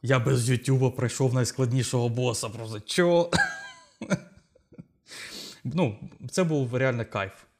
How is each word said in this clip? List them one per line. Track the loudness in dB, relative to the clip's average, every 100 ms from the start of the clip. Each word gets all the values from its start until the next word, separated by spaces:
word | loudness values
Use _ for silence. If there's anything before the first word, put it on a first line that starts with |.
я | 2 2
без | 4 2 2
YouTube | 0 2 4 2
пройшов | 0 -4 0 0
найскладнішого | 2 -2 0 0 0 0 0 0
боса. | 0 -2 -2 -6
Просто | -8 -10 -12
чо? | -4 2 4 6 4 2
<laughs> | 0 -2 -14 -18 -20 _ -4 -4 -4 -20 _ _ _ -20 -20 _ _ -18 -14 -14 -16 -12
Ну, | -6 0 0 -2 -14 -16 -8
це | -2
був | 0 2 0 0
реально | 0 0 -4
кайф. | -4 -6 -8 -20 _